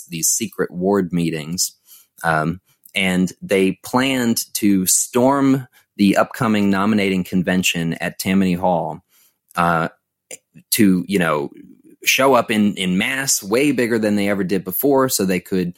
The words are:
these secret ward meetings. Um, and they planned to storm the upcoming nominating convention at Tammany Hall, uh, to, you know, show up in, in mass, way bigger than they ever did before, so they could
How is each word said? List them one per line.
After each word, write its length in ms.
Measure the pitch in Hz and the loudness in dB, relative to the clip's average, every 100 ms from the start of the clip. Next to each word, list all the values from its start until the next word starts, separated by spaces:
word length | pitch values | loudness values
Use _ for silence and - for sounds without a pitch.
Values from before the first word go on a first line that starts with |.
| - | -4
these 200 | 85 78 | -6 -4
secret 420 | - 107 - 82 | -4 -4 -6 -6
ward 420 | 87 95 101 87 | -4 0 0 0
meetings. 640 | 90 82 78 76 90 - - _ - _ _ | -2 -2 -4 -8 -6 -6 -8 _ -20 _ _
Um, 380 | 82 80 78 92 _ _ - | -2 0 -2 -4 _ _ -12
and 380 | 101 95 90 92 - | -4 0 0 0 -4
they 400 | 90 98 95 92 | -2 0 2 -2
planned 640 | - 127 135 131 117 110 - | -4 -2 0 0 0 -2 -4
to 300 | - 104 98 92 | -2 0 2 0
storm 800 | - - 123 131 139 139 135 127 _ _ - | -2 0 2 2 2 2 0 -2 _ _ 0
the 200 | 101 - | 2 4
upcoming 520 | - - 113 107 101 | 0 0 0 0 0
nominating 540 | 98 101 107 98 92 | 0 0 0 0 0
convention 720 | 87 92 85 92 90 87 82 | -2 -2 0 0 0 -2 -4
at 240 | 82 87 - | -4 -6 -6
Tammany 360 | 98 95 95 | -2 0 2
Hall, 480 | 87 92 85 80 78 _ _ _ _ _ 87 | 0 0 0 -2 -10 _ _ _ _ _ -2
uh, 320 | 85 82 82 - _ _ - - _ - - | 0 0 -2 -6 _ _ -20 -20 _ -20 -6
to, 320 | - 101 92 - | 2 4 2 0
you 120 | 98 | -2
know, 320 | 82 76 71 - - - _ - | 0 -2 -4 -12 -20 -20 _ -12
show 300 | - - 135 | -2 2 4
up 160 | 123 113 | 4 2
in, 240 | 107 104 | 2 2
in 240 | 92 92 92 | 2 0 0
mass, 440 | 120 135 139 - | -2 -4 -2 -2
way 300 | 101 113 147 | 0 0 2
bigger 260 | 127 120 117 | 2 0 0
than 180 | 107 104 | 0 0
they 120 | 101 | 0
ever 140 | 101 | 0
did 220 | 90 95 | 0 -2
before, 440 | 95 - 143 135 131 | -4 -2 2 2 2
so 160 | - | 0
they 140 | 95 90 | 0 -2
could 380 | - 95 87 | -2 -4 -4